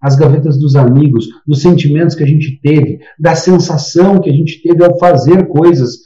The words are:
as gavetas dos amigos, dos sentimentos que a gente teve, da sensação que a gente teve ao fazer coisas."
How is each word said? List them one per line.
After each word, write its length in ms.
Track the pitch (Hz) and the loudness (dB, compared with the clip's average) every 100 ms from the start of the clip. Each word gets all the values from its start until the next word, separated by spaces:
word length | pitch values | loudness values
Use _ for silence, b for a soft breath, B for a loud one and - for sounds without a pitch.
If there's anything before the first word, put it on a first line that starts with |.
as 140 | 139 135 | -2 2
gavetas 420 | 147 147 156 135 | 2 0 -2 -2
dos 160 | 147 | 0
amigos, 540 | 135 123 135 151 117 - B - | 2 2 2 2 0 -6 B -4
dos 140 | 143 | 0
sentimentos 520 | 180 165 147 151 165 - | 2 2 0 0 -2 -2
que 80 | |
a 20 | 143 | -2
gente 320 | 151 - - | 0 -2 -4
teve, 380 | 143 151 110 - B - | -2 0 0 -6 B -4
da 160 | 160 160 | -2 -2
sensação 840 | - 175 - 151 - 170 190 196 | 0 0 0 -6 -4 0 2 0
que 100 | 156 | 0
a 20 | |
gente 280 | 143 160 - | -2 -4 -6
teve 220 | 165 170 | -2 2
ao 140 | 175 175 | 2 2
fazer 480 | 180 175 135 185 185 | 0 0 2 0 0
coisas." 440 | 147 170 143 120 - | 2 2 2 -2 -8